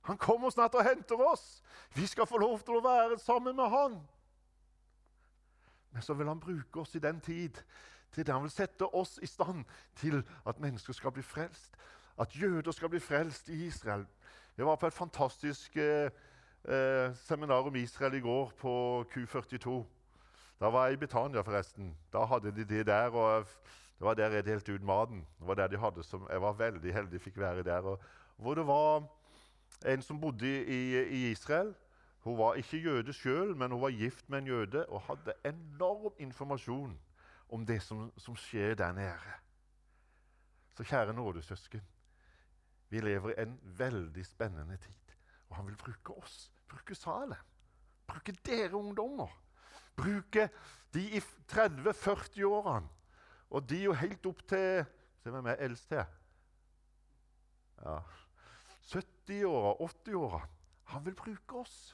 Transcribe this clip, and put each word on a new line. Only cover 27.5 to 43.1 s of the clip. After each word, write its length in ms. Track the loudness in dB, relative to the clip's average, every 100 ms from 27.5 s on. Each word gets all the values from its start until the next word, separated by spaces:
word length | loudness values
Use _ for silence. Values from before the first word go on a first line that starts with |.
| -2
der. 220 | 0 0 0
Og 160 | -6 -8 -20 -20 -8
hvor 180 | -4 -2
det 120 | 2
var 360 | 4 6 4 0 -18 _ -20 -20 _ _ -6 0
en 160 | 0
som 180 | -2 -4
bodde 260 | -4 -2 -2
i, 160 | -2
i, 380 | -2 -2 0 2
i 280 | 2 0 0
Israel. 420 | -2 0 0 0 -6 _ _ _ _ -6
Hun 100 | 2
var 200 | 4 2
ikke 180 | -4 -4
jøde 360 | 0 0 -2
selv, 420 | -4 -2 0 0 -2
men 160 | -2
hun 100 | 0
var 80 | -2
gift 400 | 0 -2 -4 -8
med 100 | -6
en 80 | -2
jøde 380 | -2 0 -2 -2
og 160 | -6
hadde 320 | -6 -8 -6 -6 -6
enorm 680 | -8 -14 -2 0 0 -4 -8
informasjon 800 | -12 -8 -6 -4 -4 -6 -6 -10 -16 _ -20 -20 _
om 160 | -8 -2
det 160 | -2
som, 300 | -2 -10 -10 -14
som 180 | -14 -14
skjer 400 | -8 -2 0 0
der 160 | -2
nede. 440 | -2 -6 -6 -12 -16 _ _ _ _ _ _ _ _ _ _ _ _ _ -14
Så 80 |
kjære 300 | 0 2 2
nådesøsken, 680 | -2 -4 -6 -8 -12 -12 -14 -14 _ _ _ _ _ _ _ _ _ _
vi 100 | -2
lever 300 | 0